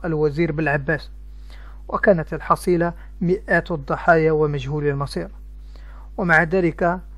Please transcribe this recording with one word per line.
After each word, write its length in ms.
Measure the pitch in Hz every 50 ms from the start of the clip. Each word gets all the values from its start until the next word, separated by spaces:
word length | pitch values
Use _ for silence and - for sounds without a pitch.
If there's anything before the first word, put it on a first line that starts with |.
| -
الوزير 460 | 170 160 151 151 151 139 160 170 156
بالعباس، 580 | 147 160 156 143 147 151 131 156 156 135 - - - - - - - - - - - - - - - - -
وكانت 460 | - - - - 220 190 160 151 - 165
الحصيلة 600 | 143 - - 170 - - 180 175 170 170 170 170 - - - - -
مئات 500 | 170 170 185 214 - - 185 170 165 -
الضحايا 600 | 175 151 135 - 160 - - - 165 165 156 160
ومجهول 560 | 156 151 156 147 143 139 123 139 151 151 147
المصير. 420 | 147 139 139 143 139 - 180 156 - - - - - - - - - - - - - - - - - -
ومع 260 | - 190 170 160 160 175
ذلك 560 | 156 185 190 170 165 151 - 185 170 180 180 - - -